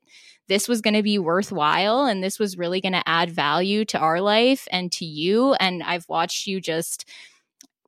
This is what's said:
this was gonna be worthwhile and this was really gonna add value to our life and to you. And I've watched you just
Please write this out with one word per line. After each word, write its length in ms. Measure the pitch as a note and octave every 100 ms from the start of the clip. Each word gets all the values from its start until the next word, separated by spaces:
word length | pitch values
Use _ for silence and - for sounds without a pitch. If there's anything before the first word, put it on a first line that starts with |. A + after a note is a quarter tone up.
| _ - - _ -
this 220 | G3 -
was 140 | A#3
gonna 200 | G#3+ G#3+
be 160 | G#3+ G#3
worthwhile 840 | E3 F3+ G3+ F#3 D3+ D#3+ G3+ B3 C#4+
and 160 | G3
this 160 | F#3 -
was 180 | G#3 F#3
really 240 | E3+ F#3
gonna 220 | F#3+ F3+ -
add 240 | E3 F3
value 540 | E3+ C#3+ D#3 F#3+ G#3 G#3+
to 120 | -
our 220 | D#3 E3
life 480 | G3+ G#3+ A#3+ C4+ -
and 220 | F#3 F3+
to 120 | -
you. 500 | E3 D3+ E3+ G#3+ C4+
And 280 | - F#3 F3+
I've 260 | D#3+ F3 -
watched 380 | E3 F3 - -
you 140 | F#3+
just 440 | E3+ D#3+ - - - - - _ _ _ _ _